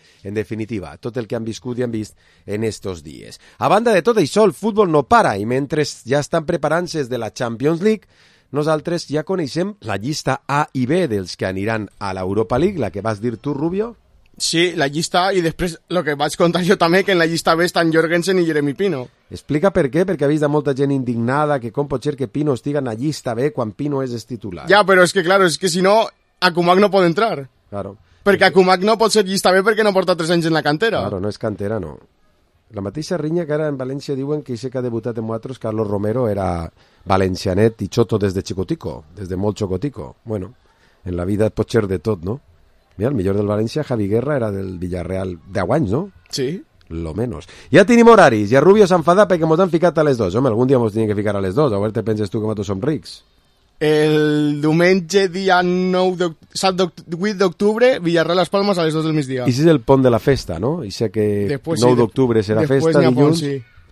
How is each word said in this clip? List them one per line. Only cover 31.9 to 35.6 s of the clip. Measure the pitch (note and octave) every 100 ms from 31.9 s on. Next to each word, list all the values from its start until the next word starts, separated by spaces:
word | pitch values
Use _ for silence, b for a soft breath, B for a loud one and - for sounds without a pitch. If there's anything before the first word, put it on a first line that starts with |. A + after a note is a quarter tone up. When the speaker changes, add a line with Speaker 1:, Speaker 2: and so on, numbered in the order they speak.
| C2 _ _ _ _ _ _ _
Speaker 1:
La | G2+
mateixa | G2+ B2+ D#3 F3
rinya | D3+ E3+
que | D3+ D3+
ara | D#3
en | C#3
València | C3 C#3 - C3+
diuen | C#3 D3+
que | C#3+ A#2
ese | B2+
que | B2+
ha | B2
debutat | A#2 B2 A#2
en | A2+
nosaltres, | A2+ C3 C3